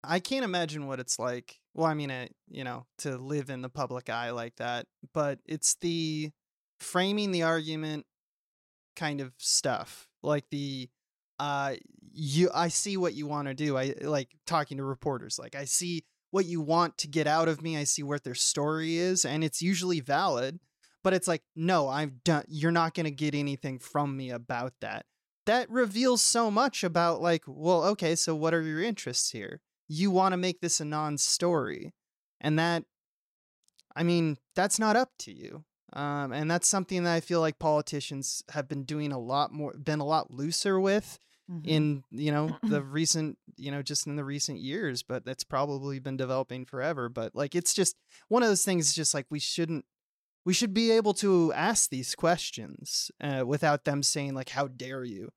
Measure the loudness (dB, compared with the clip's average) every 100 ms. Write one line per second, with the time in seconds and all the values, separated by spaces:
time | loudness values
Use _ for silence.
0 | 0 -2 0 -2 0 -2 -2 -4 -6 -8
1 | -4 -2 -2 -4 -10 -20 _ -2 0 0
2 | -4 -6 -10 _ _ -12 -10 -10 -14 -10
3 | -8 -8 -4 -4 -4 -8 -10 -6 -6 -6
4 | -6 -6 -4 -6 -8 _ -4 -4 -8 _
5 | -8 -2 -2 -2 -8 -4 -2 0 -2 -2
6 | -2 -2 -4 _ _ _ _ _ -2 0
7 | 2 0 0 2 2 2 -2 -4 -4 -6
8 | -10 _ _ _ _ _ _ _ _ -6
9 | -4 -2 -6 _ 0 2 2 -2 -4 -16
10 | -20 _ 0 0 0 -6 -6 -8 -12 _
11 | _ _ _ -6 -2 0 -2 -4 -10 -20
12 | -20 -8 0 4 4 4 0 0 -2 0
13 | 0 -2 -4 -4 -4 -2 0 2 0 -2
14 | 0 -2 -2 _ -2 -2 -2 -4 -6 -4
15 | -4 -4 -6 -10 -10 -10 -2 -2 0 -4
16 | -8 _ _ 0 0 0 2 2 2 -2
17 | -2 2 4 4 4 0 -2 -2 -2 -2
18 | -2 -4 -4 -2 0 2 0 0 0 0
19 | 2 2 0 0 -2 0 0 0 0 -2
20 | 0 0 2 0 -2 -6 _ _ _ _
21 | 2 2 2 -2 _ -2 2 4 2 0
22 | -2 -2 0 0 0 0 2 4 2 0
23 | -4 0 -2 0 -2 -2 -6 -8 -4 -2
24 | 0 -2 -6 -8 -6 -6 -6 _ -10 -10
25 | -12 _ _ _ 2 2 2 2 2 4
26 | 4 6 4 4 2 4 2 2 0 4
27 | 4 4 2 2 -2 -4 2 4 4 2
28 | 0 2 0 2 2 2 0 -2 -2 -2
29 | -4 -2 -2 -4 -10 -12 _ _ _ 0
30 | 4 4 4 2 0 -2 -2 -2 -2 -2
31 | -2 0 0 2 2 2 0 -6 -10 _
32 | _ _ _ _ 0 2 2 0 -4 _
33 | _ _ _ _ _ _ _ _ _ 0
34 | 4 4 4 0 _ -2 0 2 4 4
35 | 2 -4 -14 -12 -14 -16 -18 _ _ -6
36 | -4 -2 -4 -2 0 2 2 2 0 0
37 | 2 0 2 2 2 0 2 2 0 -6
38 | -6 -6 -6 -6 -6 -6 -4 -6 -4 -4
39 | -2 -4 -2 0 0 -2 -8 -6 -2 -2
40 | 2 2 0 -6 -4 0 2 2 4 2
41 | 0 -18 _ _ -12 -10 2 4 4 0
42 | -6 -4 0 0 0 -2 0 0 0 0
43 | 2 2 -2 -6 -18 -12 -4 -2 -2 -4
44 | -2 -4 -4 -2 -2 -2 -4 -2 0 -2
45 | -4 -6 -6 -8 -2 0 0 -2 -4 -6
46 | -6 -2 0 0 -2 -6 -8 -4 -2 -2
47 | -4 -4 -6 -2 -2 0 0 2 2 0
48 | _ -20 _ 4 6 4 4 2 2 2
49 | 0 0 -2 -6 -4 -2 -2 -2 -6 _
50 | _ _ _ _ 0 2 2 2 6 6
51 | 4 2 4 6 4 2 2 2 2 0
52 | -6 0 2 2 -2 -8 -12 -12 -6 -4
53 | -4 -6 -4 -2 0 2 4 2 2 0
54 | 0 0 -4 -6 -6 -2 -2 -4 -10 -8
55 | -8 -10 -12